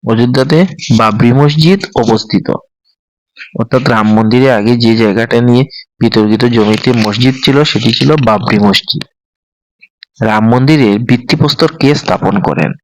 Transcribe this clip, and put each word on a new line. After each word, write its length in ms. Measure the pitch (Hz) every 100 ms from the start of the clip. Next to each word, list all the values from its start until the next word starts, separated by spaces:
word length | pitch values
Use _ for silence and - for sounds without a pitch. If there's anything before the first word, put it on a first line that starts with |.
| 117
অযোধ্যাতে 520 | 113 123 131 131 156 185 - - 117
বাবরি 340 | 110 107 120
মসজিদ 460 | 123 147 151 156 196 - -
অবস্থিত। 520 | 117 110 - 104 - - _ _ _ _ _ _ _ _ - -
অর্থাৎ 240 | 113 127 -
রাম 180 | 113 107
মন্দিরে 360 | 107 110 120 131
আগে 220 | 117 104 120
যে 140 | 117 113
জায়গাটা 400 | 113 101 117 120
নিয়ে 220 | 123 120 131 - - _
বিতর্কিত 440 | 117 113 107 107 123
জমিতে 440 | 117 107 107 - 120 107
মসজিদ 300 | 104 131 131
ছিল, 160 | - 139
সেটি 280 | 151 - 120
ছিল 160 | - 135 156 123
বাবরি 320 | 107 117 208
মসজিদ। 440 | 208 190 - 151 - _ _ _ _ _ _ _ _ _ - _
রাম 220 | 110 107 110
মন্দিরের 460 | 120 135 156 120 101 120
ভিত্তিপ্রস্তর 600 | 120 - 156 151 - 165 -
কে 120 | 131 143
স্থাপন 400 | - - - -
করেন? 300 | - 71 78 -